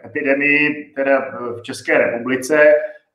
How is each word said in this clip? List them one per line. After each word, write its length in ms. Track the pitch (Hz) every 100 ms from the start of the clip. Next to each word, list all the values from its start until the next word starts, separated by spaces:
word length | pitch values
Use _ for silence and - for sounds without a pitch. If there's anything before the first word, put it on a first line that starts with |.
k 40 | -
epidemii, 880 | 147 139 139 143 147 147 147 - 139
teda, 300 | 135 135 120
eh, 280 | 120 120
v 80 | 117
České 360 | - - - 143
republice 800 | 120 117 120 127 135 151 151 - - - _